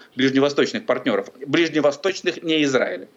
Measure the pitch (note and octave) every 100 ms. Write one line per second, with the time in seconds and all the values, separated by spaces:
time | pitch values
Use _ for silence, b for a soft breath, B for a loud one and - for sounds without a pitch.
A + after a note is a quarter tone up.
0 | B - C3+ C3 C#3 C#3 C3+ A2+ - B2
1 | C3+ G2 - - C#3+ D#3 E3 D3+ C#3+ C#3+
2 | F#3+ F#3+ F3 - E3 D#3+ C#3+ C3 F#2+ F2+
3 | -